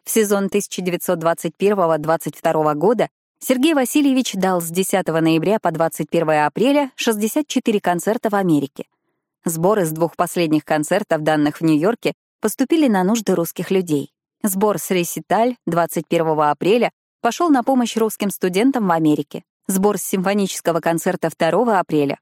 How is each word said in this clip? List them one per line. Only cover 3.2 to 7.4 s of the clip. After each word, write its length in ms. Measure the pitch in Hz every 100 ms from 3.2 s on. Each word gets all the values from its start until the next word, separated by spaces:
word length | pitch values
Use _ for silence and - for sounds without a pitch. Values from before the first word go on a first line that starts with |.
| _ _
Сергей 340 | - 254 302
Васильевич 640 | 285 247 302 277 262 240 190
дал 260 | 185 180
с 80 | 165
десятого 500 | 170 190 190 175 160
ноября 400 | 160 160 170 214
по 120 | 175
двадцать 380 | 160 165 - -
первое 360 | 170 156 151 147
апреля 460 | - 240 285 269 -
шестьдесят 520 | - 214 214 302